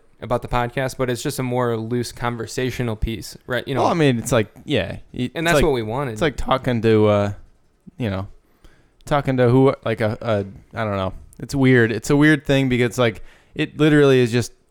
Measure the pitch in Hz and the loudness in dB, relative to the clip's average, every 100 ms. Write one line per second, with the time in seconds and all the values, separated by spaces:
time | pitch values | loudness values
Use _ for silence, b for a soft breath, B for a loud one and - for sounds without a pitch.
0 | _ - 117 120 - 123 120 139 131 - | _ -14 -6 -6 -2 -2 -2 -4 -6 -4
1 | 127 117 147 139 127 123 120 113 113 123 | -4 -4 -6 -6 -4 -2 -2 -4 -4 -6
2 | 113 - 120 117 110 - 127 - 120 107 | -6 -8 -8 -6 -8 -6 -6 -4 -6 -4
3 | 113 98 - - - 120 - 127 - 180 | -6 -6 -12 -16 -8 -6 -4 -2 0 2
4 | 147 117 110 123 104 - - 123 87 - | 2 2 0 0 0 -6 -4 -4 -4 -10
5 | - - 123 170 165 151 160 127 107 127 | -12 -8 -8 -4 0 2 2 0 -2 -6
6 | 139 110 156 - - 131 127 113 113 110 | -6 -4 -4 -2 -2 -2 -2 0 4 4
7 | 107 104 101 101 - _ _ _ - - | 4 2 0 -6 -14 _ _ _ -18 -8
8 | 113 95 95 - _ b b b b b | -6 -6 -8 -16 _ b b b b b
9 | - 147 135 131 120 131 135 - 117 113 | -4 -2 0 2 4 6 4 2 -4 -2
10 | 107 110 117 104 98 - _ 113 110 98 | -4 -4 -2 -2 -4 -12 _ -8 -4 -4
11 | 95 - - - 123 139 131 127 113 107 | -4 -8 -16 -16 -8 2 4 6 4 0
12 | - 143 151 147 - 135 135 123 123 - | 0 4 4 4 2 0 2 0 0 0
13 | 117 - b b b - 156 135 151 147 | 0 -2 b b b -8 -6 0 4 6
14 | 139 127 120 120 113 _ _ | 6 6 4 0 -2 _ _